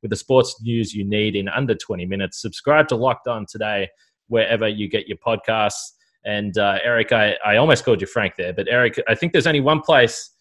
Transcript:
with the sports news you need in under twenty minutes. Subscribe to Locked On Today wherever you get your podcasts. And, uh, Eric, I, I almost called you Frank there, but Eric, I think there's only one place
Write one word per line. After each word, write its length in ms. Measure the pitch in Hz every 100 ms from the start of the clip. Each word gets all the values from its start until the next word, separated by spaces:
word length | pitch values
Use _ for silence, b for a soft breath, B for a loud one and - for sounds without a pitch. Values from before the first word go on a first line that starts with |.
with 100 | 110
the 60 | 101
sports 440 | - 131 117 -
news 320 | 113 117 110
you 100 | 104
need 320 | 101 104 107 104
in 120 | 98
under 260 | 95 135
twenty 320 | 101 - 95 90
minutes. 340 | 98 95 -
Subscribe 480 | 110 - - 151 151
to 80 | 117
Locked 320 | 127 117 127
On 160 | 113 101
Today 420 | 110 107 101 95 _ _ _ _
wherever 380 | 113 101 113 110
you 220 | 107 101
get 200 | 113 -
your 100 | 101
podcasts. 760 | - 110 - 110 104 - - _ _ _
And, 320 | - 104 104 95
uh, 200 | 101 98
Eric, 300 | 117 117 107
I, 240 | 113 107 95
I 120 | 107 107
almost 280 | 156 139
called 160 | - 107
you 60 | 95
Frank 280 | 120 98 -
there, 160 | 90
but 140 | 90 98
Eric, 320 | 123 120 - -
I 60 |
think 180 | 113 170
there's 140 | 151 170
only 140 | 147
one 200 | 135 156
place 500 | - 147 117 - - _